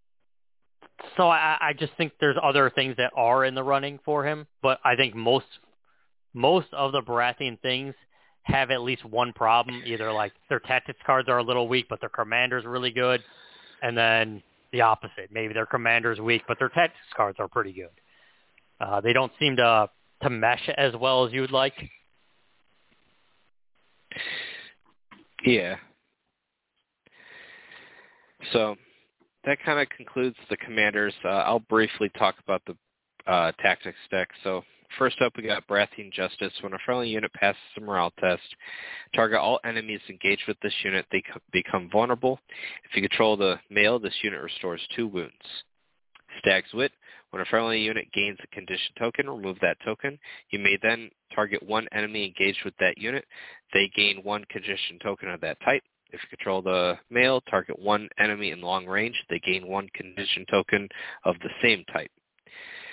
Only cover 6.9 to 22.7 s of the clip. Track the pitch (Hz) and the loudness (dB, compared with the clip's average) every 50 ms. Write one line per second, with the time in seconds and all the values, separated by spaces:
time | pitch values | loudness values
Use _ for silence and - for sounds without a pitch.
6.9 | 139 139 113 120 120 117 120 123 120 - 139 127 113 - - 127 127 127 139 139 | 0 -2 -2 -2 0 0 0 0 -2 -4 -6 -8 -8 -6 -4 -4 -4 -4 -4 -8
7.9 | 131 _ _ _ _ _ _ _ _ _ - - 135 135 135 123 135 123 120 127 | -12 _ _ _ _ _ _ _ _ _ -4 0 2 2 2 2 0 -2 -2 -2
8.9 | 127 - - 110 107 120 123 120 110 - 117 110 117 120 117 127 123 120 117 120 | -4 -6 -6 -4 0 0 0 0 0 0 4 4 6 4 4 0 -4 -10 -8 -6
9.9 | 117 110 110 110 110 107 104 101 - _ _ - 143 117 - - 127 127 - - | -6 -4 -4 -2 -2 -2 -2 -4 -6 _ _ -4 -4 -2 0 0 0 0 -2 -4
10.9 | 127 - - - 135 131 123 131 123 123 117 120 123 123 120 117 127 127 113 - | -10 -4 0 2 2 2 4 2 2 2 2 2 0 0 2 2 0 0 0 -2
11.9 | 110 - - 110 - - 110 107 117 120 123 123 127 127 110 120 123 127 123 127 | -6 -8 -8 -6 -4 -4 -4 0 0 0 2 2 0 -2 -4 -4 -6 -4 -4 -2
12.9 | 110 127 123 127 127 120 110 - - - - - - - - - - - 131 120 | -2 0 2 2 2 0 -2 -6 -20 -20 -20 -20 -20 -20 -20 -20 -10 -6 -4 -2
13.9 | 117 117 117 113 113 113 110 110 107 98 - _ _ _ _ _ - 123 117 110 | 2 4 4 6 6 4 2 0 -4 -10 -16 _ _ _ _ _ 2 4 4 4
14.9 | 110 - - 101 - - 92 101 104 113 110 107 107 110 113 - - 123 117 117 | 4 2 -2 -8 -12 -14 -14 -10 -6 -6 -4 -4 -2 -2 -2 0 -2 0 2 2
15.9 | 117 117 113 117 110 104 110 113 117 113 - - 117 - 131 123 - 170 170 160 | 2 2 2 0 -2 -2 0 0 0 0 0 -2 -2 -2 -2 0 2 2 2 2
16.9 | - - - - - - 107 101 95 - 101 - - 120 104 98 92 95 90 85 | 0 -6 -20 -6 -2 0 0 0 -2 -4 -6 -4 -2 -4 -4 -4 -6 -14 -16 -16
17.9 | _ _ _ _ _ _ _ _ _ _ _ _ _ _ _ _ _ - - 98 | _ _ _ _ _ _ _ _ _ _ _ _ _ _ _ _ _ -8 -6 -2
18.9 | 101 101 104 117 120 131 131 120 - - 151 143 131 123 120 117 113 110 104 - | -2 0 4 4 4 4 4 0 -2 0 0 2 4 4 6 6 6 6 4 2
19.9 | _ _ _ _ _ - - 139 123 110 110 120 123 120 - 160 143 147 139 131 | _ _ _ _ _ -2 0 0 2 4 4 2 2 2 -2 -4 0 2 2 0
20.9 | 117 113 127 131 131 127 127 113 120 131 127 127 135 131 135 139 - - - - | 0 0 0 2 4 4 4 2 2 -2 -2 0 2 2 2 0 -2 -6 -14 -18
21.9 | - - _ _ _ _ _ _ _ _ _ _ _ _ _ _ | -18 -20 _ _ _ _ _ _ _ _ _ _ _ _ _ _